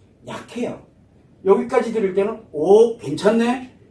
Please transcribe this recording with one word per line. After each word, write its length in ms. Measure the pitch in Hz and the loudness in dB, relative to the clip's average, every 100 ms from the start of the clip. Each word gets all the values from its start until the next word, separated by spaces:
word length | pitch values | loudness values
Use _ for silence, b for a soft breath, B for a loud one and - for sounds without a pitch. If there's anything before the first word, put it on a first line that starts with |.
| _ _ - | _ _ -18
약해요. 560 | - - 240 214 - - _ _ _ _ _ | -18 -14 -8 -8 -10 -20 _ _ _ _ _
여기까지 480 | 190 220 240 254 233 | 0 0 2 -2 -2
들을 220 | 220 190 | -2 -2
때는 280 | 185 208 226 - | -2 -4 -6 -12
"오, 460 | 147 160 214 233 - | -4 4 6 6 0
괜찮네." 720 | 135 156 196 226 233 254 - - _ | -8 -2 0 2 0 -4 -8 -20 _